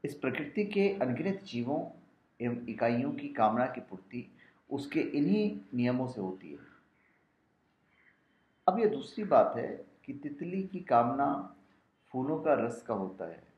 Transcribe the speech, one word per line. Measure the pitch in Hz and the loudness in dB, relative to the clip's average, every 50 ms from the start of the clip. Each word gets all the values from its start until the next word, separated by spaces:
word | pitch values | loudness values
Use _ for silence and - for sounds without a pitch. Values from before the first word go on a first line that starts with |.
| - | -6
इस | 143 139 | -8 -6
प्रकृति | - - 131 - - 147 - - 220 208 | -2 -2 -2 -2 -2 -6 -4 -2 -2 -2
के | 202 - 202 196 196 | 0 2 2 2 2
अनगिनत | 196 - 127 127 120 - - 196 190 - | 2 2 0 0 0 0 -2 -2 -4 -4
जीवों | - - - 120 117 123 147 - - - - - - _ _ _ _ _ _ _ | -8 -6 -4 -4 -2 0 -2 -2 -2 -6 -12 -18 -20 _ _ _ _ _ _ _
एवं | 120 120 120 120 - 117 | -4 -4 -2 -4 -6 -8
इकाइयों | 107 - 117 117 120 120 139 143 | -2 0 2 2 4 2 0 0
की | - 147 - | -4 -6 -8
कामना | - - - 110 107 110 120 127 | -8 2 4 4 4 4 2 0
की | - - - | 0 -2 -10
पूर्ति | - - 98 90 - - - 90 - - - - - - _ _ _ - | -12 -12 -16 -16 -16 -12 -12 -12 -12 -12 -20 -20 -20 -20 _ _ _ -8
उसके | 139 135 - - - 160 | -6 -6 -6 -2 -2 -2
इन्हीं | - - - 143 147 175 202 214 214 202 - - - - 131 | -2 0 2 2 4 4 4 4 4 0 -2 -4 -10 -4 0
नियमों | 120 123 123 127 127 131 | 2 2 2 2 0 -2
से | 120 - 110 | -4 -4 -4
होती | 95 92 92 - - 78 | -4 -4 -6 -8 -12 -16
है। | 71 71 - - - _ _ _ _ _ _ _ _ _ _ _ _ _ _ _ _ _ _ _ _ _ _ _ _ _ _ - _ _ _ _ _ _ _ _ _ _ _ | -16 -16 -18 -20 -20 _ _ _ _ _ _ _ _ _ _ _ _ _ _ _ _ _ _ _ _ _ _ _ _ _ _ -20 _ _ _ _ _ _ _ _ _ _ _
अब | - 185 226 | 2 2 4
यह | 220 208 | 2 2
दूसरी | - 269 - - - - 208 | 2 0 -6 -8 -8 -8 0
बात | 185 147 120 - - - | 6 8 8 8 6 2
है | 113 127 185 - - - - _ _ _ | -2 -4 -4 -6 -10 -12 -20 _ _ _
कि | - 123 | -14 -12
तितली | - - 147 143 - 165 170 180 190 190 | -10 -10 -10 -8 -8 -8 -4 -4 -4 -4
की | 185 190 180 | -4 -8 -10
कामना | - - 123 117 120 127 135 135 139 - - 95 - - - - _ _ _ _ _ _ _ _ _ | 0 4 4 6 6 4 2 2 0 0 0 -2 -6 -10 -16 -20 _ _ _ _ _ _ _ _ _
फूलों | _ - 127 131 143 160 156 | _ -4 -4 -2 0 -2 0
का | 156 160 143 | 4 4 4
रस | 123 113 117 117 - | 4 2 -2 -4 -8
का | - - 113 | -6 -4 -4
होता | 98 95 92 - - 87 82 | -4 -4 -6 -6 -8 -10 -10
है | 82 - - - _ | -10 -14 -20 -20 _